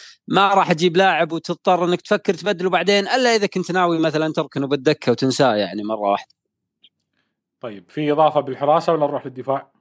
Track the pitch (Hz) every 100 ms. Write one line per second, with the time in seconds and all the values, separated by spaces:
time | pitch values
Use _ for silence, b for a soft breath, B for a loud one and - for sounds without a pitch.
0 | B B - 180 196 196 160 165 180 170
1 | 190 160 165 165 - 170 - 180 175 175
2 | - 208 - 175 185 180 185 175 180 202
3 | 196 262 247 226 202 185 175 180 180 165
4 | 160 151 156 143 147 143 139 139 135 151
5 | - 117 131 123 135 107 95 101 104 110
6 | 101 101 - _ _ _ _ _ _ _
7 | _ _ _ _ _ _ 123 101 90 -
8 | 151 147 156 147 131 127 143 160 160 165
9 | 147 139 143 127 127 135 - _